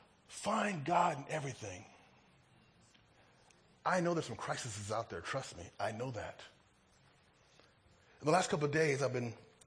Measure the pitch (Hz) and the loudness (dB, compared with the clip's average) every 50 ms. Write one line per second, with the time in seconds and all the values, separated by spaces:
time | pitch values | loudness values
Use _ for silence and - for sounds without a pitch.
0 | - - _ _ _ - - - - 202 214 214 208 208 190 156 131 156 175 175 | -20 -20 _ _ _ -18 -12 -4 -2 0 2 2 2 0 0 -2 0 2 4 6
1 | 175 175 151 135 139 - 165 156 139 139 117 - 113 101 92 101 107 - - - | 6 4 2 -2 -6 -6 -6 -4 -4 -6 -8 -8 -8 -10 -10 -10 -14 -18 -20 -20
2 | - - - - - - - - _ _ - - - - _ - - - _ - | -20 -20 -20 -20 -20 -20 -20 -20 _ _ -20 -20 -20 -20 _ -20 -20 -20 _ -20
3 | - _ - - - - - - - - - - _ - - _ - 160 180 185 | -20 _ -20 -20 -20 -20 -20 -20 -20 -20 -20 -20 _ -20 -16 _ 0 2 4 4
4 | 170 175 175 160 - - 113 - - - 147 - - 123 101 104 101 98 107 113 | 4 4 2 2 0 -4 -6 -6 -4 -4 -4 -4 -4 -6 -6 -6 -4 -4 -2 -2
5 | 117 - 98 85 82 - - 135 - - - 85 87 - - - 101 110 113 107 | -2 -4 -6 -8 -6 -4 -4 -4 -4 -6 -12 -12 -14 -14 -8 -4 -4 -4 -2 -4
6 | 127 135 120 101 90 85 - - - - - - _ _ _ _ _ _ _ _ | -6 -6 -6 -6 -8 -8 -10 -14 -18 -20 -20 -20 _ _ _ _ _ _ _ _
7 | _ - - _ _ _ _ _ _ _ - - - - _ _ _ - - _ | _ -20 -20 _ _ _ _ _ _ _ -20 -20 -20 -20 _ _ _ -20 -20 _
8 | _ _ - - - 147 165 185 185 - 202 156 147 143 143 160 160 151 135 131 | _ _ -14 -2 2 6 6 6 6 4 2 2 2 2 4 4 4 4 4 2
9 | 139 123 123 127 120 117 107 - - - - - - | 2 0 0 0 -2 -2 -6 -10 -16 -20 -20 -20 -20